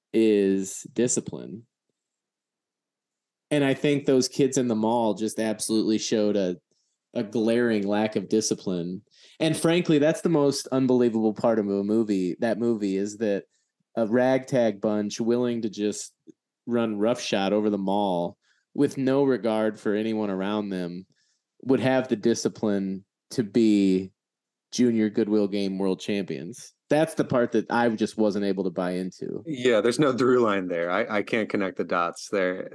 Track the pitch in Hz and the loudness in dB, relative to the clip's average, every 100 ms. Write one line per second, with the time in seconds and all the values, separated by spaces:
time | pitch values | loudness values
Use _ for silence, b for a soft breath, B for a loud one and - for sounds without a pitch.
0 | _ 113 110 101 98 98 95 - - - | _ 2 4 4 4 2 -2 -10 -10 -2
1 | 123 - - - 60 95 117 _ _ _ | 0 0 -4 -12 -14 -16 -18 _ _ _
2 | _ _ _ _ _ _ _ _ _ _ | _ _ _ _ _ _ _ _ _ _
3 | _ _ _ _ - 147 139 135 147 143 | _ _ _ _ -2 0 2 2 2 0
4 | 143 131 127 - 139 135 123 110 107 120 | 4 2 2 2 2 2 0 0 0 2
5 | 113 98 110 - 110 104 - 110 95 110 | 0 0 -4 -2 -4 -4 -2 0 2 0
6 | - 117 104 101 92 90 _ _ _ _ | 0 0 2 2 0 -4 _ _ _ _
7 | _ - 104 120 110 117 120 107 98 104 | _ -8 -4 0 2 2 2 0 0 0
8 | 110 107 92 110 - 101 - 90 85 92 | 0 -2 0 0 0 -4 -4 -4 -6 -8
9 | - b b b 160 156 165 170 175 151 | -14 b b b -2 0 2 2 2 4
10 | 147 - 175 160 143 139 - 131 131 127 | 4 2 0 2 2 0 -2 0 2 4
11 | 120 110 110 104 120 107 101 98 101 110 | 2 2 0 0 0 2 0 0 0 0
12 | 107 98 92 - 117 104 120 113 101 95 | 2 0 0 -2 -2 0 0 0 0 -2
13 | 101 104 110 98 - _ _ _ _ - | -2 -4 -2 -2 -6 _ _ _ _ -4
14 | 110 120 127 131 131 135 117 101 110 107 | 0 2 4 2 0 2 2 0 -2 -2
15 | 104 - 113 120 123 120 110 95 104 101 | -2 -4 0 0 0 -2 -6 -4 -4 -4
16 | - _ _ - _ _ - 117 113 104 | -10 _ _ -20 _ _ -4 0 0 0
17 | 104 104 - 107 98 104 107 101 95 101 | 0 0 -2 -2 2 2 2 0 0 0
18 | 101 90 87 - _ _ _ - 143 - | 0 0 -4 -8 _ _ _ -2 -2 0
19 | 131 135 139 123 113 110 110 107 113 104 | 0 2 2 2 0 0 0 -2 -2 0
20 | 110 110 104 95 95 107 104 92 87 87 | 0 -2 -2 -2 -2 -2 -4 -4 -6 -10
21 | 92 _ _ _ _ _ 123 131 131 131 | -14 _ _ _ _ _ -2 0 2 0
22 | 123 110 113 113 110 - 110 101 98 95 | 0 0 0 0 -2 -2 -2 -2 -4 -8
23 | - _ - - 107 110 113 104 98 92 | -12 _ -12 -6 -2 2 4 6 4 2
24 | 95 _ _ _ _ _ _ - 123 113 | 0 _ _ _ _ _ _ 0 2 2
25 | 107 110 104 107 101 101 98 95 98 92 | 0 0 0 2 2 -2 -4 -2 -2 -2
26 | - 101 87 76 87 123 - _ - 196 | -4 -4 -4 -8 -10 -16 -20 _ -2 0
27 | 160 - 131 - - 113 101 120 120 107 | 0 -2 -2 0 2 0 0 0 0 0
28 | 107 - 107 98 101 95 92 87 90 90 | -2 0 0 2 -2 -2 -2 -2 -4 -2
29 | 92 - - - - 135 123 110 110 120 | -6 -8 -10 -10 -8 -2 2 4 2 2
30 | 147 117 120 127 113 101 92 85 87 92 | 2 2 4 4 4 2 -2 -2 -2 -2
31 | 117 107 98 117 101 110 95 87 87 90 | -2 -2 -2 -2 -2 -2 -4 -4 -2 0
32 | 85 - - 104 92 92 - | -2 -4 -6 -2 -2 -2 -8